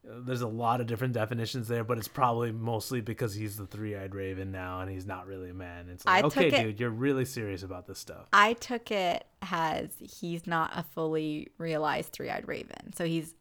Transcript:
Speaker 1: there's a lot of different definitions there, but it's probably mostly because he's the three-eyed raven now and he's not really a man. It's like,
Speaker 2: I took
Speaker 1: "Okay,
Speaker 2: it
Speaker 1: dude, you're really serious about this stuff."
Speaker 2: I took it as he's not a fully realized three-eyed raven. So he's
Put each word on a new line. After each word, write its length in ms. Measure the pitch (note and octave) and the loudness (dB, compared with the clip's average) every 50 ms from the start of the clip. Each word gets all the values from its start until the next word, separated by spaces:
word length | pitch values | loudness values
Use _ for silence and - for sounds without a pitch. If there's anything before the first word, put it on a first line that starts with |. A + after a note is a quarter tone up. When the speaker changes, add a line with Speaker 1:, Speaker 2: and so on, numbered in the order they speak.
Speaker 1:
there's 380 | _ A2+ A2+ A#2+ B2 B2+ C3 A#2+ | _ -14 -12 -8 -4 -2 -2 0
a 80 | B2 A2+ | 0 -2
lot 320 | A2 A2+ A#2+ A2+ A#2+ B2 | 0 2 2 4 4 4
of 80 | B2 A2+ | 2 0
different 260 | A#2 G#2+ B2+ C3 A#2+ | 0 0 0 0 2
definitions 540 | A#2 G#2+ G#2+ B2 A#2 A2+ A2 - C3 A2+ A2 | 2 0 0 0 -2 -2 -2 -2 -4 -2 0
there, 160 | A#2+ A#2 A2+ | 0 0 2
but 140 | G#2+ B2 A2+ | 2 0 0
it's 100 | G#2+ - | 0 -6
probably 420 | - - C3+ B2 A#2 A#2 A#2+ A#2 | 2 4 4 6 6 4 2 0
mostly 500 | A2 A2+ A2 A#2 A#2 A2 - - C3 B2 | -2 -2 -2 0 0 0 -2 -2 -2 -2
because 320 | G#2+ A#2+ A2 - B2+ A2 | -2 -2 -2 0 -2 -2
he's 240 | F#2+ G#2 G#2+ G#2 G2+ | 0 -4 -6 -6 -6
the 80 | G#2+ G2 | -8 -10
three-eyed 480 | F#2 - G#2 A2 G#2+ G#2 G2 G2 F#2+ F#2+ | -10 -8 -6 -6 -4 -4 -6 -6 -6 -6
raven 360 | G2 G2 F#2+ F#2+ F#2 F#2+ G2 | -4 -4 -4 -4 -4 -4 -4
now 300 | F#2+ F#2 F#2 F#2 F#2 F#2 | -4 -6 -6 -4 -4 -4
and 100 | F#2 F#2+ | -4 -4
he's 160 | F#2+ F#2 F#2 | -4 -6 -6
not 220 | G2+ F#2+ F#2 F#2+ F#2+ | -6 -8 -8 -8 -8
really 220 | G2 F#2 F#2 F2+ | -8 -8 -8 -8
a 40 | F2+ | -10
man. 340 | F#2+ F#2 F2 F2 F2 E2+ F2 | -10 -10 -10 -10 -12 -12 -12
It's 160 | F2+ F2+ - | -12 -2 4
like, 140 | - F#3 F#3+ | 6 6 8
Speaker 2:
I 100 | G#2+ D3+ | 6 6
took 80 | - | 6
Speaker 1:
"Okay, 120 | - F3+ D#3 | 6 6 6
Speaker 2:
it 140 | - - | 6 6
Speaker 1:
dude, 180 | A#2 A2 G#2 G#2 | 4 2 0 0
you're 100 | A#2+ A#2+ | 0 0
really 340 | A2 A2+ B2+ C#3+ C#3 C3 B2+ | 0 2 4 4 4 4 2
serious 380 | - - B2 A2 G2+ G2 F2+ | 0 0 -4 -4 -4 -4 -4
about 240 | G2 F#2 F#2 F2+ F2 | -6 -8 -10 -10 -10
this 140 | - F#2+ - | -12 -12 -12
stuff." 260 | - - D#2+ - - - | -10 -12 -12 -14 -2 6
Speaker 2:
I 220 | - G3+ G3+ A3 A#3 | 8 8 8 8 4
took 360 | A#3 - - B3 A#3 A#3 - | -2 -4 -6 -6 -6 -4 -2
it 340 | A3 G3+ F#3 F3 E3+ - - _ _ _ - F3+ | 0 2 2 2 2 0 -4 _ _ _ -6 -2
as 400 | F#3 E3+ E3 D#3+ D#3 - - E3+ - - | 0 2 2 2 0 -2 -4 -6 -10 -14
he's 500 | - - - - - F3 E3+ E3 E3+ F3 | -16 -16 -12 -8 -6 -4 -4 -4 -2 0
not 240 | E3+ E3 D#3+ - - | 2 2 2 2 0
a 80 | - | -4
fully 680 | E3 - - - D#3+ D#3 D#3 D#3 D#3 D#3 D3+ D3+ - - _ _ | -6 -4 -4 -2 0 2 2 2 0 0 -2 -4 -6 -10 _ _
realized 540 | E3 E3 D#3+ D3+ D#3 D3+ C#3 C3 - - | -4 -2 0 2 2 2 2 0 -2 -4
three-eyed 360 | - - C#3 A#2+ G2+ F#2+ - - | -8 -8 -6 -4 -4 -4 -4 -4
raven. 440 | - - - - - - - - - | -6 -6 -6 -10 -14 -14 -14 -14 -6
So 80 | - F3 | -2 0
he's 300 | E3 E3 E3 D#3 - - _ | 0 2 0 -2 -4 -12 _